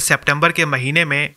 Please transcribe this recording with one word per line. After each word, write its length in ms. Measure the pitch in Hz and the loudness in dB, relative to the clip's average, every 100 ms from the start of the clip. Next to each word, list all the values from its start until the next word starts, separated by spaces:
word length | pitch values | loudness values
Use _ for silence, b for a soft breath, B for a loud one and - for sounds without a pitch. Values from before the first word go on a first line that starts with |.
| - | -2
सितंबर 420 | 143 - 143 165 | 0 0 2 2
के 140 | 170 156 | 2 -2
महीने 400 | 135 131 156 165 | -2 0 0 0
में 280 | 143 147 | -2 -4